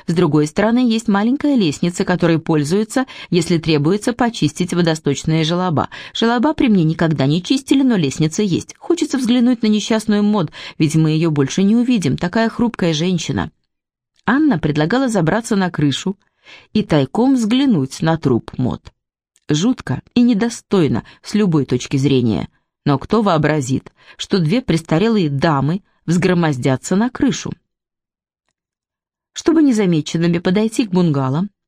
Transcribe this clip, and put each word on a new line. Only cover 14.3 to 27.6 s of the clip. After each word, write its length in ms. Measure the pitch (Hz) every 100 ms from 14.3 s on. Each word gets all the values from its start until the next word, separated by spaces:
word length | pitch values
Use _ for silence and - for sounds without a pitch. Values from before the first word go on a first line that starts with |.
| 254 311 185
предлагала 500 | 151 151 156 240 269
забраться 480 | 214 160 202 226 202
на 140 | 185
крышу 480 | 170 147 131 - 196 _ _ - - _
и 100 | 220
тайком 520 | 208 151 135 - 254
взглянуть 640 | 269 220 254 277 190 131 -
на 160 | 160 160
труп 360 | 143 117 - -
Мод. 340 | 123 73 - _ _ _ _ _ -
Жутко 480 | 151 208 254 - 127 -
и 80 | -
недостойно 800 | 240 220 233 - - 202 143 117 - -
с 100 | -
любой 300 | 208 208 156
точки 320 | 131 123 - 143
зрения. 520 | 139 135 120 90 52 _ _ _
Но 160 | - 139
кто 200 | - 214
вообразит, 720 | 208 160 151 151 123 127 - - - -
что 220 | - 196
две 240 | 156 226
престарелые 680 | - 160 - 160 220 220 156
дамы 540 | 139 170 139 139 185 - _ -
взгромоздятся 880 | 175 175 175 165 131 135 131 -
на 160 | 185 240
крышу? 420 | - 277 170 - -